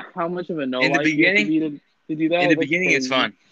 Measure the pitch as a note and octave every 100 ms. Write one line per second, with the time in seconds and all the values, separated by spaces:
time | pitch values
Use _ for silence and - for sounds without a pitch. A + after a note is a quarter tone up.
0 | - F#3 E3+ F3+ E3+ D#3+ C3 B2+ C3 D#3+
1 | D#3 D3+ F3 G3+ G3+ D#3 D#3 D3 _ _
2 | - D#3 D#3+ F3 F3 D#3 D3 E3+ F3+ C#3+
3 | B2+ C3 A2+ - _